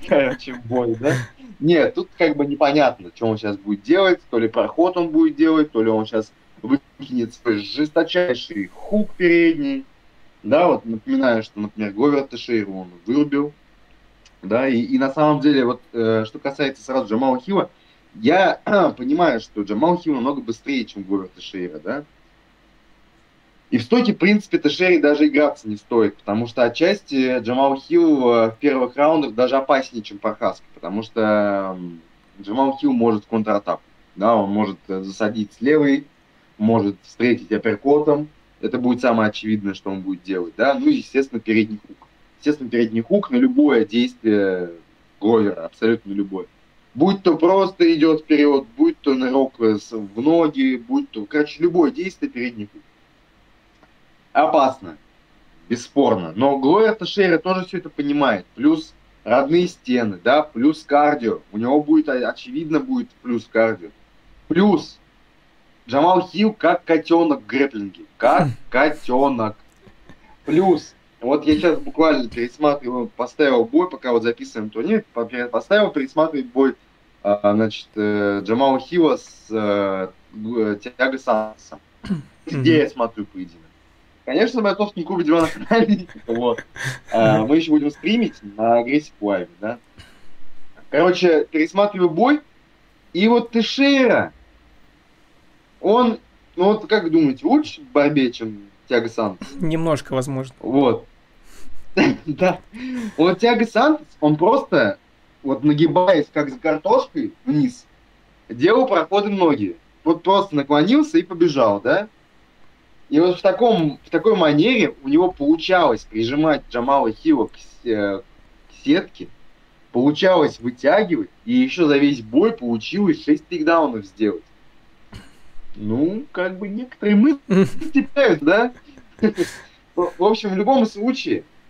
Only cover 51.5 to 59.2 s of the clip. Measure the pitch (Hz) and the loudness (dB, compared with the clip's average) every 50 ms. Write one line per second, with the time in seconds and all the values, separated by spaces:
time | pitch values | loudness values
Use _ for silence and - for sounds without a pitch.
51.5 | - 151 170 175 165 180 156 127 - 151 180 190 - - 147 135 135 120 123 123 | -2 -2 -2 0 2 2 2 2 0 -4 -8 -10 -8 -8 -10 -8 -6 -8 -8 -8
52.5 | 117 107 101 101 _ 104 _ _ _ _ _ _ _ _ _ _ _ _ _ _ | -8 -10 -14 -14 _ -20 _ _ _ _ _ _ _ _ _ _ _ _ _ _
53.5 | _ _ _ _ _ _ _ _ _ _ _ _ _ _ _ _ - 135 151 - | _ _ _ _ _ _ _ _ _ _ _ _ _ _ _ _ 0 2 2 4
54.5 | - 147 135 - - - 98 85 76 - _ _ _ _ _ _ _ _ _ _ | 4 2 2 2 0 -6 -14 -18 -18 -20 _ _ _ _ _ _ _ _ _ _
55.5 | _ _ _ - 120 - - - - 143 131 120 110 92 87 80 82 107 135 139 | _ _ _ -8 -8 -8 -8 -4 0 2 2 2 2 0 -2 -8 -2 0 0 2
56.5 | 139 135 131 143 180 214 220 110 220 - 175 - - 202 190 180 165 156 - 185 | 2 2 2 2 4 4 4 2 0 -2 -6 -8 -2 0 2 2 2 0 0 -2
57.5 | 185 185 180 - 190 170 - 160 - - 143 143 147 - 139 127 107 90 - _ | -4 -4 -4 -8 -10 -10 -10 -10 -8 -6 -4 -2 0 0 2 0 0 -2 -6 _
58.5 | _ - - 151 165 160 - - _ _ _ _ _ _ | _ 0 2 2 2 2 -4 -14 _ _ _ _ _ _